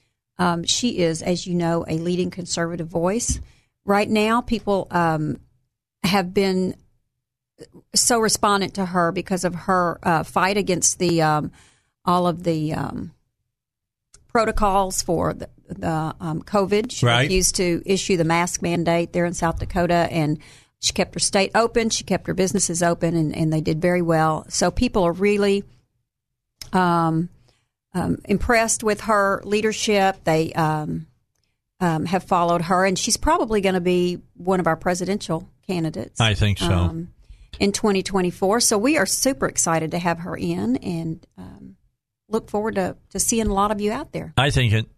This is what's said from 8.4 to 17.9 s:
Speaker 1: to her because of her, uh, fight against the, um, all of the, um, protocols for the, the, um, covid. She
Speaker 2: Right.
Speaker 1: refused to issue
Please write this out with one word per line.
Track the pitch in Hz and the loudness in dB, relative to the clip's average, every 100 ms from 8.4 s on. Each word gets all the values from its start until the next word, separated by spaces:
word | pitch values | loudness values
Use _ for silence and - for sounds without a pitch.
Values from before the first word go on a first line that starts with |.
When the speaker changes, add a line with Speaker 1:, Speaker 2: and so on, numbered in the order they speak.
| 214 202 190 | 2 2 0
Speaker 1:
to | - 180 | -4 -2
her | 180 170 | 0 0
because | 185 - 185 | 0 -4 -2
of | 180 | -2
her, | 175 - 185 175 - | -4 0 2 2 -2
uh, | 185 160 | 0 0
fight | 156 190 185 202 | 0 0 0 0
against | 185 175 - - | 0 0 0 0
the, | 175 165 | 0 2
um, | 156 151 - - - _ _ _ | 2 0 -2 -10 -20 _ _ _
all | - 180 175 | 0 2 2
of | 170 | 0
the, | 175 160 151 | -2 -2 -2
um, | 156 - - 165 - _ _ _ _ _ _ _ _ _ - _ | -4 -6 -8 -12 -16 _ _ _ _ _ _ _ _ _ -20 _
protocols | 240 220 220 208 196 190 185 | 0 2 2 2 2 0 -2
for | - 165 165 | -2 0 -2
the, | - - _ - | -4 -10 _ -18
the, | 180 185 160 160 - | -8 -4 -2 -4 -6
um, | 170 156 | -6 -8
covid. | - 208 190 208 208 | -2 0 2 0 -2
She | - 120 | 0 2
Speaker 2:
Right. | 120 | 4
Speaker 1:
refused | 143 - - - | 2 2 2 2
to | 180 170 | 0 0
issue | - | 0